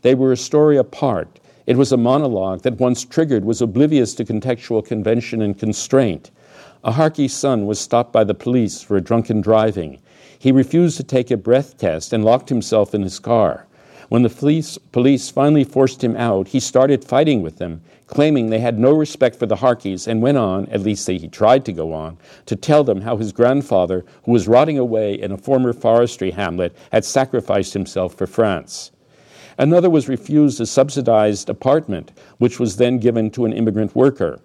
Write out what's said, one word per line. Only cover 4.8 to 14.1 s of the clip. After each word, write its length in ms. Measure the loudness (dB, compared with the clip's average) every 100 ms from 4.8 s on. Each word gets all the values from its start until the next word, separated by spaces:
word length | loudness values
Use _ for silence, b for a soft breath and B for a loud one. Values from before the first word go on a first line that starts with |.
convention 560 | -2 -4 -2 -2 -2 -4
and 180 | -4 -2
constraint. 720 | -4 -6 0 2 2 -4 -12 b b b b b
A 100 | -4
Harki 360 | 0 0 0 -4
son 380 | -2 -2 0 -2
was 120 | -4
stopped 320 | -2 -2 2
by 140 | 0
the 100 | 0
police 460 | -2 -2 0 0 -6
for 160 | -4 -4
a 60 |
drunken 400 | 0 -2 0 -2
driving. 580 | 2 2 2 -2 -10 -12 b b b b
He 120 | 2
refused 460 | 4 4 2 0 -2
to 60 |
take 280 | -2 -2 0
a 60 | -4
breath 400 | 2 0 0 _
test 360 | -4 -4 -4
and 120 | 0
locked 240 | 2 2 0
himself 460 | -4 0 0 0
in 80 | -2
his 160 | -4 -8
car. 480 | -2 0 0 -2 -14 B B B
When 140 | B